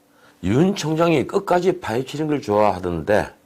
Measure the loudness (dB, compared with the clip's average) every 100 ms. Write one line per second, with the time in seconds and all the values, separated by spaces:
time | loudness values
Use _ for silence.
0 | _ _ _ _ -2 2 2 0 -2 0
1 | 2 2 0 -4 0 2 2 -2 -4 -6
2 | -6 -6 -4 -2 0 2 2 2 -2 -4
3 | 0 0 0 -8